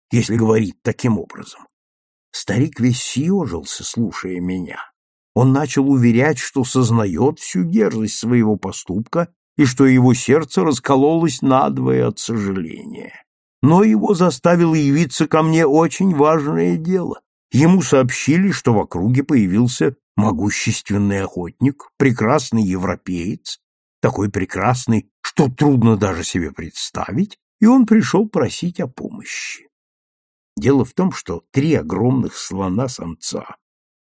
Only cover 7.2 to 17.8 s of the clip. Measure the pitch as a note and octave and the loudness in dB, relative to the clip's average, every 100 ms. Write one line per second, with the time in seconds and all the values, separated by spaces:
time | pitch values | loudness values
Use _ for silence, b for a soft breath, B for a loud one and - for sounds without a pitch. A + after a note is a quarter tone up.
7.2 | C3 D#3+ - F#3 E3+ A2 G2+ A2+ G#2+ - | 0 -2 -6 -4 0 2 0 0 -6 -4
8.2 | A2+ B2 G#2+ G#2 F#2+ - - F#2 A2+ E3+ | 0 2 2 0 -4 -12 -8 -6 -4 -4
9.2 | E3+ _ _ - C3+ - C3+ B2+ B2+ A#2+ | -4 _ _ 0 0 4 6 6 4 2
10.2 | - D3 D#3 F#3 E3+ B2+ - C3+ C#3+ E3 | 2 2 2 0 0 0 0 2 2 2
11.2 | E3 B2+ C#3 C3 C#3+ C3+ B2+ B2+ B2 A#2 | 0 -2 0 2 2 -2 -2 0 -2 -4
12.2 | - A2+ G2 F#2+ D#2+ - - - - - | -6 -4 -4 -6 -8 -12 -16 -16 -18 -20
13.2 | _ _ _ _ C3+ F3 A3 G#3+ G3 F3 | _ _ _ _ 4 6 6 4 2 2
14.2 | F3 - F3 F3 E3+ D#3+ C#3+ C#3+ C3+ - | 2 2 2 2 2 2 2 2 0 -2
15.2 | D#3+ D#3+ D#3+ D#3+ D#3 D3+ E3 - F#3+ D3 | 0 2 2 2 4 4 2 0 0 2
16.2 | D3+ D#3+ C#3+ E3 F3 E3+ E3 F#3 F3 - | 2 2 0 -2 0 -2 -2 -2 -4 -10
17.2 | _ _ _ A#2+ D#3+ F#3+ | _ _ _ 4 6 4